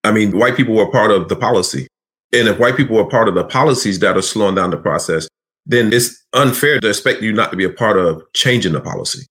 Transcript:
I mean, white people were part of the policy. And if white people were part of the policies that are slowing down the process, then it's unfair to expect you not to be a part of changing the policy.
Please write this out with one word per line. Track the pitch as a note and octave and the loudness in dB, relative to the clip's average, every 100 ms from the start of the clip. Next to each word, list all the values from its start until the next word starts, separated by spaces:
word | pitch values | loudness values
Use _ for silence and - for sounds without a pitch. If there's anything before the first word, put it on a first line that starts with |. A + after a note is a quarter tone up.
I | G#2+ | 2
mean, | G#2+ G#2 F2+ | 2 2 2
white | B2 B2 | 0 2
people | B2 | 0
were | A2 G2 | 2 2
part | B2+ G#2+ | 2 2
of | G2 D#2+ | 2 0
the | - | -4
policy. | A2 A2 - C#2+ C2 _ _ _ _ | 0 0 -2 -6 -10 _ _ _ _
And | A#2+ A2 | 0 2
if | G2 | 2
white | A#2+ | 0
people | B2+ B2+ A2 | 2 0 0
were | |
part | - A#2+ A2 | 2 2 2
of | |
the | F2+ | 0
policies | E2+ C3 D3+ B2+ G#2 F#2 | -2 0 2 0 -2 0
that | G2 F#2 | 0 0
are | |
slowing | F#2+ A2 G2+ | -2 -2 0
down | F#2+ F2+ | 0 -2
the | E2 | -2
process, | E2+ D2+ - D#2+ - _ _ _ | -4 -4 -2 -4 -6 _ _ _
then | - A#2+ A2 | 0 2 4
it's | A#2 A#2+ - _ | 2 0 -8 _
unfair | B2 C#3 B2 C#3+ C#3 | 0 0 2 0 2
to | A2 | 0
expect | G2 C3 A#2 | 0 -2 -2
you | A2 | -2
not | G#2+ G#2+ | -2 -2
to | |
be | F2+ | -2
a | F#2 | -4
part | - A2 F#2+ | 0 0 2
of | F2 D#2 - | 0 -2 -6
changing | - C3 B2 F#2 | -2 0 0 0
the | D#2 | -4
policy. | F#2 F2+ E2 - - | -6 -10 -8 -10 -14